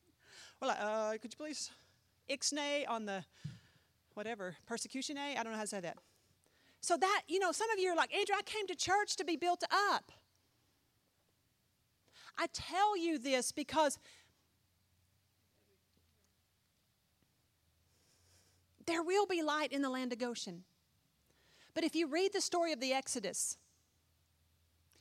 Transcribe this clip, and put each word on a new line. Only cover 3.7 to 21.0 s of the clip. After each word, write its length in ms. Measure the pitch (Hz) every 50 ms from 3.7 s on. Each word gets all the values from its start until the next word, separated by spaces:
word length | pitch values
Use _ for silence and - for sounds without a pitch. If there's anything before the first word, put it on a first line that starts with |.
| _ _ _ _ _ _ _ _ -
whatever, 420 | 208 208 220 233 208 190 180 160 - -
persecution 540 | - 233 226 - 226 - 269 262 - 302 277
A?" 180 | 285 285 277
I 60 | - 226
don't 80 | 226
know 80 | 226 214
how 60 | 214
to 40 | 208
say 120 | 214 196
that. 180 | 170 160 - - - _ _ _ _ _ _ _ _ _ _ _ _ _ _ _
So 160 | - - 349
that, 260 | 277 370 370 415 370 -
you 140 | - 320 392
know, 100 | 392 349
some 180 | 302 - 440 453
of 100 | 453 392
you 100 | 370 370
are 60 | 339
like, 180 | 320 277 - 302
"Andrew, 220 | 370 403 415 403
I 60 | 403 392
came 260 | - - 427 415 370
to 80 | 330
church 400 | - - - 381 415 415 403 -
to 80 | - 359
be 120 | 302 330
built 280 | 262 349 349 349 349 349 - -
up." 400 | 381 415 392 277 - - - - - _ _ _ _ _ _ _ _ _ _ _ _ _ _ _ _ _ _ _ _ _ _ _ _ _ _ _ _ _ _ _ _ _ _ _ _ _ _ - - - - - -
I 80 | 330 330 -
tell 440 | - - - 302 370 403 415 415
you 220 | 359 330 339 320 269
this 320 | 233 277 262 254 240 -
because 480 | - 302 277 - 262 311 311 285 - - - - - - - _ _ _ _ _ _ _ _ _ _ _ _ _ _ _ _ _ _ _ _ _ _ _ _ _ _ _ _ 196 392 _ _ _ _ _ _ _ _ _ _ _ _ _ _ _ _ _ _ _ _ _ _ _ _ _ _ _ _ _ _ _ _ _ _ _ _ _ _ _ _ _ _ _ _ _ _ _ _ _ _ _ _ - _ _ _ _ _ _ _ - -
there 160 | - 330 339 330
will 240 | 330 370 403 403
be 160 | 381 381 339 311
light 300 | 302 294 302 302 262 254
in 100 | 277 277
the 80 | 262
land 220 | 254 254 254 247 247
of 80 | 220
Goshen. 420 | 247 240 233 - - 202 175 170 180 _ _ _ _ _ _ _